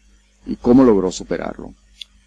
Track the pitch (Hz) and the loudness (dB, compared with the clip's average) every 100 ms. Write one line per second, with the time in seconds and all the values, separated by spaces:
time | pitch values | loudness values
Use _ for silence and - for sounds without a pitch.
0 | _ _ _ _ - - 123 123 127 101 | _ _ _ _ -14 -4 2 4 4 2
1 | 90 - - 85 - - 85 - _ - | 0 -6 -10 -10 -10 -14 -18 -20 _ -20
2 | - _ | -20 _